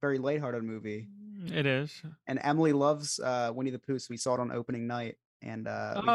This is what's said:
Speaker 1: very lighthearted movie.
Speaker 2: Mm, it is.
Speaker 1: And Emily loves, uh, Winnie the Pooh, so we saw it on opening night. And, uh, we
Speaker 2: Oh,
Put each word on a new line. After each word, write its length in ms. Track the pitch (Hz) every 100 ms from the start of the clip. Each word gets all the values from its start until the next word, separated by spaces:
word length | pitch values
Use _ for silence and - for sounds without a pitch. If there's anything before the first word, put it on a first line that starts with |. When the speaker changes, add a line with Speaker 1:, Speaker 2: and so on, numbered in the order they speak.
Speaker 1:
very 160 | 143 135
lighthearted 440 | 135 151 131 120
movie. 440 | 113 110 107 107 151 202 208 202
Speaker 2:
Mm, 160 | 175 165
it 100 | 139
is. 340 | 131 151 - 156 - -
Speaker 1:
And 120 | 131
Emily 300 | 143 151 160
loves, 460 | 143 143 151 147 -
uh, 320 | 127 123 120 120
Winnie 140 | 131
the 80 | 127
Pooh, 180 | - 131
so 80 | -
we 60 | 117
saw 160 | 135 123
it 40 |
on 120 | 120
opening 340 | 120 117 123 117
night. 280 | 120 113 - _ _
And, 240 | - 110 110
uh, 260 | 107 107 202
we 40 |
Speaker 2:
Oh, 40 | 220